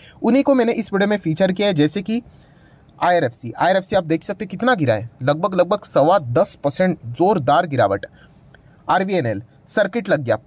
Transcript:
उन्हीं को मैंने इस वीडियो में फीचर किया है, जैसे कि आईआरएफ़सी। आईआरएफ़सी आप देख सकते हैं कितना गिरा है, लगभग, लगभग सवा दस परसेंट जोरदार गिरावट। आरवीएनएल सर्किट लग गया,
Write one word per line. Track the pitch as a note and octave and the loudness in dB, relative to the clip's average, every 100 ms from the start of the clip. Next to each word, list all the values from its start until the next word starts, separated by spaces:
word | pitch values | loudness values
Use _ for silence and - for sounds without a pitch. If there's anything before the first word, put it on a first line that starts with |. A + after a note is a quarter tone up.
| - - | -20 -6
उन्हीं | - B3+ | 0 2
को | C#4 C4+ | 4 2
मैंने | A#3 | 2
इस | - A3 | 0 -2
वीडियो | G3 G3+ | -2 0
में | G#3 | 0
फीचर | E3 D#3 F#3+ | -2 0 0
किया | F#3 G3+ | 0 0
है, | |
जैसे | E3 D3+ G3+ | 2 0 0
कि | F#3+ A3+ - - - _ - - _ - | -4 -6 -6 -18 -20 _ -20 -20 _ -4
आईआरएफ़सी। | E3 F3 C#3 - A#2+ - | 2 2 0 -4 -10 -2
आईआरएफ़सी | E3 F#3+ F#3 G3+ | 0 0 0 -2
आप | |
देख | E3 D#3+ | 0 -2
सकते | - G3 G3+ | -4 -10 -10
हैं | |
कितना | F#3 A#3+ A#3+ | -4 0 0
गिरा | C3+ | 0
है, | G#2+ A#2 - | -2 -4 -6
लगभग, | B2+ D3 G3 F#3+ | -2 -2 0 0
लगभग | F3 G3+ - | 0 0 -2
सवा | D#3+ C#3+ G3 B2+ | 2 4 4 2
दस | B2 F#3+ - | -2 -2 -2
परसेंट | C#3+ - F#3 E3+ A2+ | -4 0 0 -2 -6
जोरदार | A#2+ F3 G3+ C3+ D3 F3 | 0 0 2 2 0 2
गिरावट। | C3+ G#2 G2 - - - _ - - _ _ - | 0 0 0 -6 -20 -20 _ -20 -20 _ _ -2
आरवीएनएल | E3+ F#3+ F#3+ A#2+ G2 - _ - | 0 0 -2 -2 -4 -8 _ -6
सर्किट | - G3+ A#3 G3+ | -2 -2 -2 -2
लग | F3+ | -2
गया, | A#2+ G#2+ | 0 -2